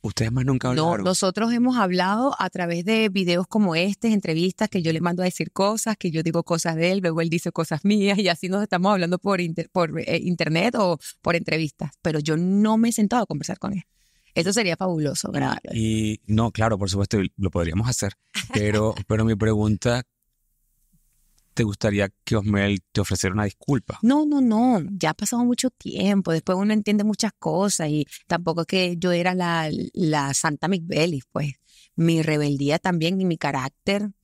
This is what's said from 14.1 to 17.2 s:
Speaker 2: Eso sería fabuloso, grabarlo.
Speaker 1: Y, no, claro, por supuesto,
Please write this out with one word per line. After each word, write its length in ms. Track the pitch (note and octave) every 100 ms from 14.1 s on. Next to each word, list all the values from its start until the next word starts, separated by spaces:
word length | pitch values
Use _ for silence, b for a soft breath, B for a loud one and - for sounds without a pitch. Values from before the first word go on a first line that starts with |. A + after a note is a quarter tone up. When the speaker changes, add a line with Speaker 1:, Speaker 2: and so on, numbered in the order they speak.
| _ _
Speaker 2:
Eso 180 | - E3+
sería 240 | G#3 G3+ E3
fabuloso, 560 | F#3 E3 D3 - -
grabarlo. 400 | - C3+ - -
Speaker 1:
Y, 460 | A#2 A2 A2 G#2+ G#2+ -
no, 260 | A2 A#2
claro, 260 | G2+ A2+ G#2
por 100 | G2
supuesto, 280 | G2 G2 G#2+